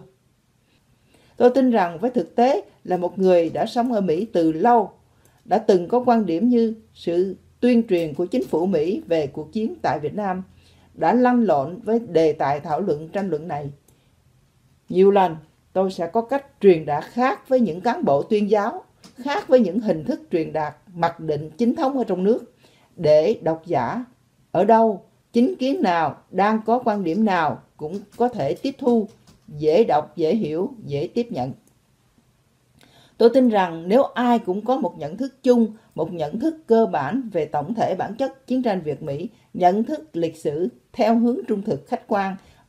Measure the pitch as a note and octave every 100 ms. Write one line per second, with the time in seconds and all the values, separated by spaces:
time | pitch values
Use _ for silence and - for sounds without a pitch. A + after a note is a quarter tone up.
0 | - _ _ _ _ _ _ _ _ _
1 | _ _ _ - A#3+ B3 C4 A3+ F3 E3+
2 | A#3 B3 E3 - B3 G4+ - _ - F3+
3 | F3 F3 F#3 F3+ E3 D3 G#3+ A#3+ A#3+ A3+
4 | F#3 D#3 A3+ F3+ D#3+ D#3 A3 A#3+ G3 -
5 | _ _ _ _ - F#3+ - F#3+ E3+ A#3+
6 | B3 A#3 G3 D#3+ A#3 A#3+ A3+ A3 - -
7 | - E3+ F#3+ F3+ _ _ A#3+ A#3+ A3+ F3+
8 | E3 C#3+ F3+ B3+ - D#3+ F3+ F3 D#3 A3
9 | - E3 C#3+ C#3+ D3 A3 A3 F4+ - D#3+
10 | D3 F3+ G3+ F#3 F#3+ _ _ _ _ -
11 | D#3+ A3+ B3 B3 A3 D3 C#3 F#3 G#3 A3+
12 | A#3 E3 D#3+ D3 C#3 D3 E3+ D3+ G3 D3+
13 | D#3+ G3+ G3 D3+ E3 D3 C#3+ C#3+ _ _
14 | _ _ _ _ _ _ _ _ - F3
15 | G3 G3+ F#3 D#3+ - _ _ F#3 F#3+ F#3+
16 | E3+ A3+ A3+ C#4 C#4 _ G3 E3+ D3 D3
17 | E3+ - B3+ G4+ - C4 A3 E3 A#3 D#4+
18 | A3+ C#3 - G#3+ G#3 G#3 G#3 F4+ - _
19 | - - B3+ G4 G4+ C4 G3+ F#3 G#3+ D#3+
20 | D3+ D4+ - E3+ D#3 D#3 D3+ - - F3
21 | E3+ E3+ D#3+ D3 D#3 - A#3 D#4+ C4+ C#4
22 | A3 F#3 F#3 B3+ - _ _ _ _ -
23 | D3+ D3+ E3 A#3 D#3 D#3+ E3+ D#3 A#2+ G3
24 | B3 _ _ _ _ D#3+ G3+ A3+ A3+ F#3+
25 | - _ _ A#3 B3 F#4 B3+ F#4 A#3+ E3+
26 | D#3+ - _ F#3 G3+ A3 G#3+ A#3 A#3+ G#3
27 | F3 E3+ A3 F3+ D#3 A2+ - - D3+ G3
28 | - - A#3+ A3+ C#3 E3+ C4+ C4+ C4+ A#3+
29 | G3+ - _ _ - D3+ D3+ E3 A3+ D3+
30 | D3+ - D#3 A3 E3 D#3 G3+ B3 C3 C#3
31 | E3 - A#3 F3 B2+ - _ _ _ _
32 | _ _ _ _ _ _ _ _ _ _
33 | _ - A#3 B3+ B3+ G#3+ F3+ E3 E3+ A3+
34 | C4+ - B3 A#3 A3+ F#3 A3 C4+ G#3 E3+
35 | D3 G3+ C4 - C4 B3 A3 G#3+ _ -
36 | D#3+ F3 D3+ F#3+ D#4+ D#4+ - A3+ A3 E3+
37 | C#3 A3+ A#3 F3+ D3 D3+ D3 A3+ C3+ F#3
38 | C3+ G#3+ C4+ - - B3+ B3 F#3+ D3+ C#3
39 | D#3 C#3+ F#3+ - _ - F3 G3+ A#3 D4+
40 | - E3 E3 D#3+ D#3+ D3 F#3+ - _ -
41 | A3 A#3 A#3 C4+ - G#3 G3 C#3 - A#3
42 | - G#3 G3 F#3+ - _